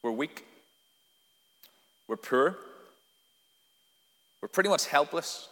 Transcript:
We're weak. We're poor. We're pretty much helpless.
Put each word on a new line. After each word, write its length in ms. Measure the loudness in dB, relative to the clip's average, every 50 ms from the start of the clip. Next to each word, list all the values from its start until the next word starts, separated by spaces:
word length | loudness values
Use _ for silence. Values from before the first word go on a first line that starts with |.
| -4
We're 80 | -4
weak. 340 | -2 -2 -4 -6 -8 -18 -20 -20 -20 -20 _ _ _ _ _ _ _ _ _ _ _ _ _ _ _ _ _ _ _ _ -20 -20 _ _ _ _ _ _ _
We're 100 | -8 -8
poor. 400 | -8 -4 0 2 4 4 2 0 -4 -16 -20 -20 -20 -20 -20 _ _ _ _ _ _ _ _ _ _ _ _ _ _ _ _ _ _ _ _ _ _ _ _ _ _ _ _ _ _
We're 60 | -12
pretty 220 | -2 0 2 4 4
much 160 | 4 2 2
helpless. 640 | 4 4 4 4 4 0 -4 -4 -4 -10 -10 -14 -18